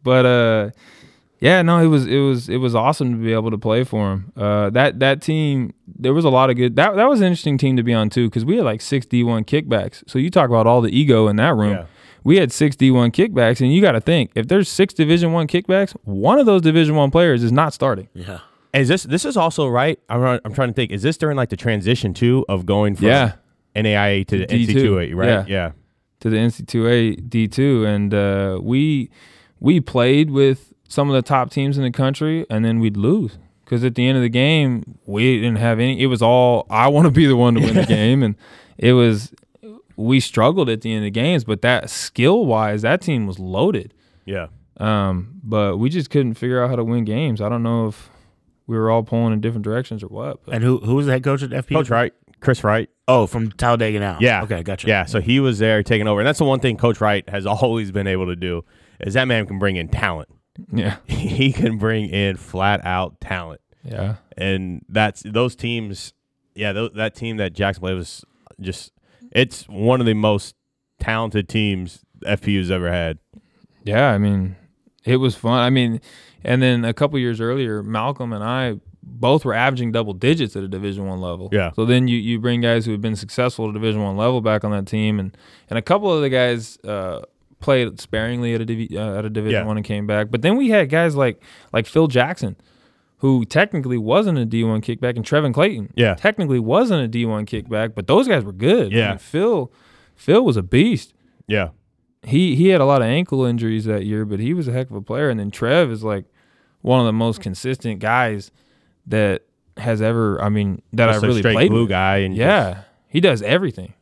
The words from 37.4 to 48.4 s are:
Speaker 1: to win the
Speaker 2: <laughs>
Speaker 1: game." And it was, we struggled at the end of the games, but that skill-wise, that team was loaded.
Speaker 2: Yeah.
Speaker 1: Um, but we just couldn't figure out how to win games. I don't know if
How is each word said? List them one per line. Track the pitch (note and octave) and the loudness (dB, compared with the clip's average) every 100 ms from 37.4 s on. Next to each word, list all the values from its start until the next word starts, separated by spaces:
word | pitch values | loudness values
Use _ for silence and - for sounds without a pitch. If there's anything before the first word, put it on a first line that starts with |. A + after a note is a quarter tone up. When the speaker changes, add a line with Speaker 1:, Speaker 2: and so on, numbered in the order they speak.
| A#2+ | 4
Speaker 1:
to | A#2 | 4
win | A2 | 2
the | F#3+ - | 2 2
Speaker 2:
<laughs> | |
Speaker 1:
game." | G#2+ A2 C3+ | 2 4 4
And | A#2 G#2 - - _ - | 2 -2 -14 -20 _ 0
it | A2+ | 4
was, | B2 A#2+ G#2+ A#2+ - _ _ A3 A3 _ - | 6 4 2 -6 -20 _ _ -20 -20 _ -6
we | A2+ C3 | 0 2
struggled | - - A#2 F#3 C3 | 2 2 2 2 -2
at | A2 | -2
the | A2+ | -4
end | A2 | -4
of | |
the | G#2 | -4
games, | G#2+ C#3 F3 | -2 0 0
but | A2 G#2 | -2 -2
that | A#2+ B2 - | 0 0 -2
skill-wise, | - - - B2+ G#3+ E3+ A2 G#2+ G#2 | -12 -10 0 2 2 2 0 0 -2
that | A2 F3+ | 0 0
team | - C3 G2+ | 0 -2 -4
was | F#2 | -6
loaded. | F#2 F#2 F3 C#3 G#2 _ _ _ | -6 -2 0 -2 -8 _ _ _
Speaker 2:
Yeah. | - F#2+ E2 - _ _ | -10 -10 -10 -16 _ _
Speaker 1:
Um, | G#2+ G#2+ G2 F2+ G#2 F3+ | -2 0 0 -4 -8 -14
but | A#2 A2 G2+ F#2 | -4 -2 -2 -2
we | B2 | -2
just | F3 C#3 | -2 -2
couldn't | D3 B2+ | -2 -2
figure | A2+ B2 B2+ | -4 -4 -2
out | B2 | -2
how | A#2+ | -2
to | |
win | A2+ A#2+ | -2 -2
games. | G#2+ A2 D#3 G#2+ | -2 -2 -4 -4
I | G#2+ | -4
don't | A#2+ | -2
know | A#2 A#2 A2+ | -2 -2 -2
if | G#2 - _ _ _ | -8 -20 _ _ _